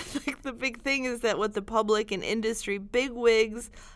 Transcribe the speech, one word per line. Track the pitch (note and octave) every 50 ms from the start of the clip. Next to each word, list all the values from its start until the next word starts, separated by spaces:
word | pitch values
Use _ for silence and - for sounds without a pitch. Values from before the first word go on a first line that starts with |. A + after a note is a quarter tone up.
| - - -
<laughs> | C#4+ -
like, | D4 C4+ - -
the | C4+ A#3
big | A#3+ C4 C4+ A#3 - -
thing | C#4 C#4 C4+ B3+
is | B3+ A#3+ A#3
that | A#3+ A3 F#3
what | D#3 G#3+ G#3 G#3+
the | G3+
public | G3+ - A3+ A3 G#3+ G#3 G#3+ G#3+ G#3+ G#3 G3
and | F#3+ -
industry | C3+ A3 A3+ A3 A3 A#3 - - G#3 G3+
bigwigs | G3+ G3 G3+ - B3 C4+ C4+ A#3 B3 A#3 A#3 A3+ A3 A3+ A3 G#3+ A#3 A3 - - - - - -